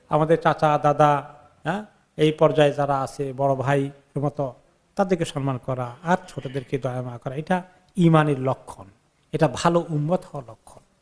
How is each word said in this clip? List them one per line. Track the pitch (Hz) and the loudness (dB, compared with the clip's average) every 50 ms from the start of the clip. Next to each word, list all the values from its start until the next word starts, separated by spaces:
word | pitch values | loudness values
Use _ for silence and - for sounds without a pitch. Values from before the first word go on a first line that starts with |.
| _ - | _ -2
আমাদের | - 151 160 156 165 160 - | 0 0 2 2 2 2 2
চাচা, | 165 147 - 160 151 147 147 147 | 2 2 2 2 2 2 2 2
দাদা, | 147 147 143 151 147 143 139 135 - - - - _ _ _ - | 2 4 4 4 4 4 2 -2 -8 -16 -20 -20 _ _ _ -6
হ্যাঁ, | 156 180 208 214 - _ _ _ _ _ | -6 -6 -6 -8 -12 _ _ _ _ _
এই | - 156 156 156 | 0 2 2 2
পর্যায়ে | - 160 151 147 156 147 143 135 | 4 2 4 4 4 4 4 2
যারা | 143 143 139 139 135 135 | 0 -2 -2 -2 -2 -4
আছে, | 120 - - 143 135 127 | -6 -6 -8 -8 -6 -4
বড় | 127 139 139 135 | -2 0 0 0
ভাই | 131 123 135 143 143 139 139 143 - _ _ - 143 | 0 0 0 0 0 0 -2 -6 -14 _ _ -6 -4
মতো, | 139 143 - - 139 127 120 _ _ _ _ _ _ _ _ | -4 -4 -4 -4 -6 -8 -8 _ _ _ _ _ _ _ _
তাদেরকে | - 202 190 185 165 165 | -4 -2 0 0 -2 -2
সম্মান | - - 143 135 139 131 123 | -4 -6 -4 -4 -4 -4 -4
করা | - - 131 127 123 120 120 - - | -6 -6 -6 -6 -6 -10 -12 -8 -4
আর | 165 185 185 - - | -2 -2 -2 -4 -8
ছোটদেরকে | - 139 - 135 127 135 127 - - 131 | -14 -12 -12 -10 -8 -10 -8 -6 -6 -4
দয়া | 123 131 123 127 123 | -4 -4 -6 -6 -8
মায়া | 123 120 120 | -8 -10 -10
করা, | - 135 127 | -10 -10 -10
এটা | 147 151 - 185 180 180 - _ _ _ _ - | -8 -4 -4 -4 -4 -4 -8 _ _ _ _ 0
ঈমানের | 190 170 165 160 156 151 147 143 131 | 2 4 6 6 6 4 2 0 -2
লক্ষণ, | 131 131 127 - - - - - 95 98 _ _ _ _ _ _ _ _ - | -2 -2 -4 -4 -6 -16 -20 -20 -20 -20 _ _ _ _ _ _ _ _ -2
এটা | 151 160 139 117 | 0 0 0 0
ভালো | 113 - 170 170 170 165 170 | 0 0 0 2 0 0 -2
উম্মত | 156 147 147 156 180 180 - | -4 -4 -2 -2 -2 -2 -4
হওয়ার | - - 143 123 113 | -6 -14 -14 -14 -16
লক্ষণ। | 110 - _ - - - _ _ _ _ | -20 -20 _ -20 -20 -20 _ _ _ _